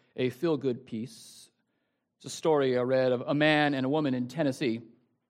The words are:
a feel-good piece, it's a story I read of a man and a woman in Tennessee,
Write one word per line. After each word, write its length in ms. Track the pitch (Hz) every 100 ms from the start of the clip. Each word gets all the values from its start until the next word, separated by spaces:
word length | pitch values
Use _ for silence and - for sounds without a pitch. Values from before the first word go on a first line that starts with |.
| _ -
a 140 | 127
feel-good 560 | - 175 143 131 120 -
piece, 640 | 113 127 - - - - _ _ _ _ _ _ _
it's 80 | -
a 100 | -
story 420 | 170 151 135 123
I 40 |
read 300 | 123 131 127
of 120 | 123 -
a 60 |
man 400 | 147 151 151 147
and 120 | 135 131
a 40 |
woman 240 | 151 147
in 140 | 127 123
Tennessee, 540 | 160 143 123 135 113 - _ _ _